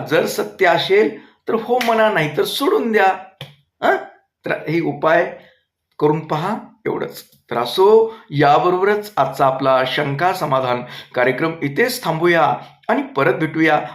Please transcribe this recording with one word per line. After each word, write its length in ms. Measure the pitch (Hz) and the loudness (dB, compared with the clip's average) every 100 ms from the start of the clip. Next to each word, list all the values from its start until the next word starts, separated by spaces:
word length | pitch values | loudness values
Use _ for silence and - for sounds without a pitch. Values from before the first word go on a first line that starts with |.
| - | 0
जर 160 | 160 - | 0 0
सत्य 400 | - - - 180 | -4 -6 0 2
असेल 520 | 165 - 196 220 - - _ - | 2 2 2 2 -2 -16 _ -6
तर 60 | |
हो 240 | 226 233 254 233 | -4 -2 0 0
म्हणा, 240 | 220 214 | 2 2
नाही 260 | 175 151 143 | 2 -2 -2
तर 60 | |
सोडून 500 | - - 285 440 240 | -4 -2 0 0 0
द्या. 240 | 214 190 - - _ - _ _ _ | 2 2 0 -8 _ -20 _ _ _
हं? 120 | 285 381 - - _ _ 165 | -2 -2 -4 -20 _ _ -6
तर 40 | 156 - | -6 -2
हे 120 | 165 | -2
उपाय 560 | 147 139 156 170 185 - - _ _ _ _ - | -2 -2 2 2 0 -6 -20 _ _ _ _ -2
करून 220 | 151 156 | 0 0
पहा, 360 | 151 151 185 220 - _ - | -4 -4 -4 -6 -10 _ -8
एवढंच. 380 | - - - - _ _ | -6 -8 -10 -20 _ _
तर 60 | 117 | -6
असो, 580 | 123 185 202 220 226 - - | -4 2 4 4 2 -4 -8
याबरोबरच 800 | 147 143 156 180 180 196 208 202 - | 2 4 4 4 2 2 0 -2 -2
आजचा 300 | 131 - 135 | -2 2 0
आपला 360 | - 135 131 131 | 2 2 2 0
शंका 460 | - 143 139 175 | -2 -4 -2 -2
समाधान 500 | 190 147 131 127 123 120 - - | -2 -2 0 0 -4 -6 -16 -8
कार्यक्रम 380 | 123 147 127 123 165 | 0 0 0 -2 -4
इथेच 420 | 139 139 254 - | -4 0 -2 -2
थांबूया 500 | 170 160 175 170 139 123 - _ - | -4 0 2 4 2 0 -8 _ -4
आणि 140 | 254 | -2
परत 320 | - 139 151 | -2 0 0
भेटूया 460 | 147 156 160 160 151 - | 0 -2 0 2 2 -2